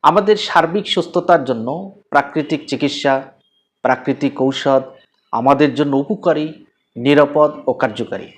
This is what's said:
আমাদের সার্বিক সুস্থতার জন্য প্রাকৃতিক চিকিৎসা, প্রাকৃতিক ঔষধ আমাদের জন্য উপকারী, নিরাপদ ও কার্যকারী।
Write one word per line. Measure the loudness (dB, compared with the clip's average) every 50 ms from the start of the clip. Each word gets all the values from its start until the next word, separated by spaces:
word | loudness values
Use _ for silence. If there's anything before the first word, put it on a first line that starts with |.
| 4
আমাদের | 4 4 4 4 2 0
সার্বিক | 0 0 0 2 2 2 2 -2 -4 -4
সুস্থতার | -2 -2 -4 -4 -2 -2 -4 2 2 2 2 2
জন্য | -2 -4 -4 -4 -6 -8 -8 -10 -14 -18 _ _ _
প্রাকৃতিক | 0 0 0 0 -4 -6 -4 -2 -4 -6 -4
চিকিৎসা, | -6 -6 -4 -2 -4 -4 -2 -2 0 0 0 -4 -10 _ _ _ _ _ _ _ _ _ _
প্রাকৃতিক | _ 0 0 0 0 -6 -4 -2 -2 -4 -2 0
ঔষধ | -2 -2 -2 -2 0 2 2 2 0 -2 -18 -20 _ _ _ _ _ _
আমাদের | -6 0 2 2 4 4 4 0 2
জন্য | -2 -2 0 0
উপকারী, | -2 -2 -2 -6 -2 0 0 0 0 -2 -8 -10 -16 -20 _ _ _ _ _ _
নিরাপদ | -4 0 2 4 4 4 4 4 2 2 2 0 -4 -4
ও | -4 -2
কার্যকারী। | -2 -2 -4 -2 -6 -8 -8 -8 -12 -12 -14 _